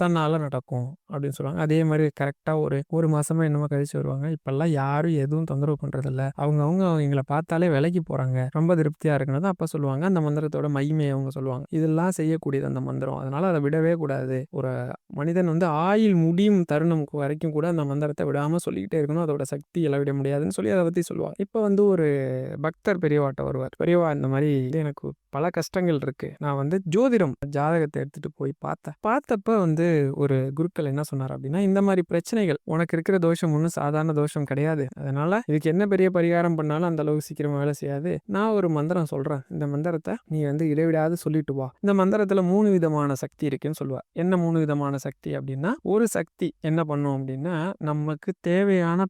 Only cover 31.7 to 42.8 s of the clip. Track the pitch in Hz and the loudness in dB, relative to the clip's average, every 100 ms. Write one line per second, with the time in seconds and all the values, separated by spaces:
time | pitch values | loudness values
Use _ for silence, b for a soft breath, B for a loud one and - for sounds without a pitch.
31.7 | 196 202 185 170 170 - 226 190 143 - | 4 4 2 2 0 0 0 0 0 -2
32.7 | 160 170 165 165 190 165 170 170 151 165 | -2 0 0 2 2 4 2 2 2 0
33.7 | - 143 151 160 151 147 156 143 135 151 | 0 -2 0 0 0 0 -2 -2 0 0
34.7 | 156 131 - 143 139 160 208 - 151 160 | 0 -4 -6 -4 -2 0 0 0 0 2
35.7 | 170 208 190 190 180 170 170 175 160 151 | 2 4 4 4 4 4 4 2 2 0
36.7 | 151 175 160 151 151 - 151 147 143 143 | 0 0 0 0 0 -2 -4 -2 0 0
37.7 | 143 143 139 170 156 - 196 220 208 180 | -2 -4 -4 -2 -4 -2 -2 0 2 2
38.7 | 151 156 180 151 147 143 143 - 170 147 | 2 0 0 0 -2 -2 -4 -6 -6 -4
39.7 | 147 170 165 180 214 - 156 147 147 160 | -2 -2 -4 -4 -8 -6 -2 -2 0 0
40.7 | 147 165 160 156 170 160 156 151 135 131 | 2 2 2 2 0 -2 -2 -2 -4 -6
41.7 | - 202 196 190 214 196 196 175 196 214 | -4 2 4 4 2 2 2 2 4 4
42.7 | 185 | 4